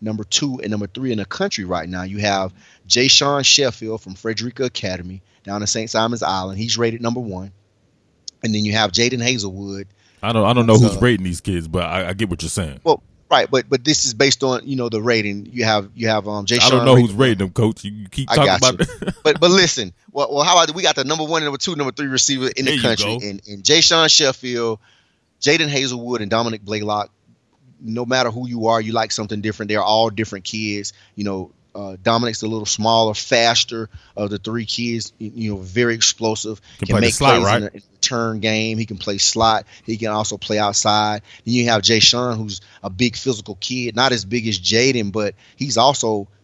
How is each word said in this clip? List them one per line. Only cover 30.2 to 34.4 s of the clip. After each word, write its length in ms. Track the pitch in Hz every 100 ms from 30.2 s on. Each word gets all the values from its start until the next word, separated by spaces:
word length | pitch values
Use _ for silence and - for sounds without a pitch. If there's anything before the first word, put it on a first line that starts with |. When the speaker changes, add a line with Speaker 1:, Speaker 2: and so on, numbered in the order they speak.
| 110 98 92
Speaker 1:
kids. 460 | 110 107 101 101 - _ -
You 80 |
know, 280 | 101 95 90 _ _
uh, 220 | 98 101 95
Dominic's 400 | 95 117 120 110
a 40 | 110
little 200 | 110 104
smaller, 480 | - 110 113 110
faster 760 | 104 - 123 117 117 - 117 110 - _ -
of 140 | 104
the 80 |
three 260 | 101